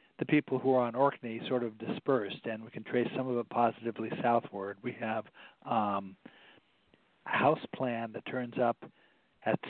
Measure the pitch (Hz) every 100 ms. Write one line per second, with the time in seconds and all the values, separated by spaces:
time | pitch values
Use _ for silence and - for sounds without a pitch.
0 | _ - 143 151 - 131 131 127 120 117
1 | 139 - 120 113 - 127 120 110 113 143
2 | - 127 98 - 120 110 110 - 110 123
3 | 120 131 131 120 110 117 117 - 117 110
4 | 113 98 120 117 - 101 98 101 123 113
5 | 113 110 - - - _ - 117 104 98
6 | 98 95 - - - - _ _ _ _
7 | _ _ - - 143 160 - - 131 117
8 | 117 113 - 127 123 120 120 - - _
9 | _ _ _ _ - 110